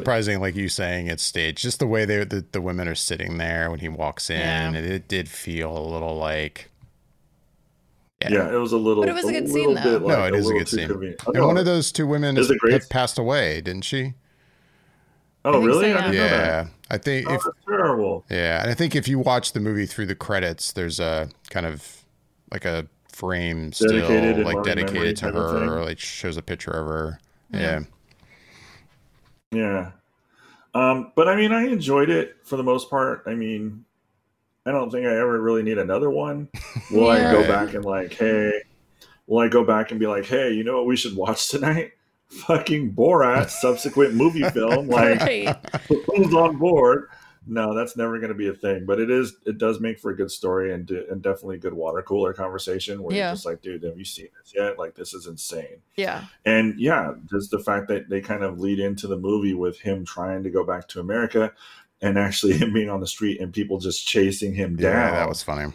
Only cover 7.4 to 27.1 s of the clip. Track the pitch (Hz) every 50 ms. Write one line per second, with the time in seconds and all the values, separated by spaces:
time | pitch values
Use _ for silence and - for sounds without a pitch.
7.4 | _ _ _ _ _ _ _ _ _ _ _ _ _ _ _ - - - 104 98
8.4 | 90 80 120 120 120 113 113 113 110 110 110 104 101 95 - - - 107 120 -
9.4 | 127 143 143 147 147 147 135 - 135 123 117 107 90 101 - 117 95 92 98 101
10.4 | 104 110 107 101 85 - 117 98 82 78 101 92 95 92 85 - - 120 120 123
11.4 | 143 156 170 185 185 175 175 170 143 - - - 151 139 147 147 147 143 135 135
12.4 | 127 123 135 - - 113 127 131 - - - 131 123 117 - - 117 120 139 143
13.4 | 110 80 78 82 82 95 90 95 - - 139 135 127 135 127 _ _ _ _ _
14.4 | _ _ _ _ _ _ _ _ _ _ _ _ _ _ _ _ _ _ _ _
15.4 | - 139 147 127 113 117 139 170 202 214 202 180 180 190 196 190 - 87 85 82
16.4 | 82 82 80 80 82 80 - _ - - - 101 - 143 139 131 120 - 135 -
17.4 | - - - _ - - 208 196 180 151 127 113 104 95 - - - - 95 90
18.4 | 85 82 82 82 107 117 117 113 170 151 - 147 104 127 139 131 123 131 123 123
19.4 | - - - 117 104 107 107 104 101 90 - - 104 92 95 - - - 104 95
20.4 | 92 85 82 - - - - 98 87 85 76 76 87 82 80 78 78 71 - _
21.4 | - - - 95 85 82 78 73 - - - - _ _ _ _ _ _ _ _
22.4 | _ - - 90 - 90 82 82 76 76 _ _ _ _ - - 95 92 90 87
23.4 | 87 85 82 82 80 78 - - 110 110 110 110 87 - 113 110 113 113 110 104
24.4 | 104 87 87 101 101 95 87 85 92 98 98 90 85 85 85 - - 104 - 85
25.4 | 82 82 82 80 82 82 80 82 82 80 80 - - - - - - 92 80 82
26.4 | 80 - 90 80 - 82 82 80 78 78 78 78 78 80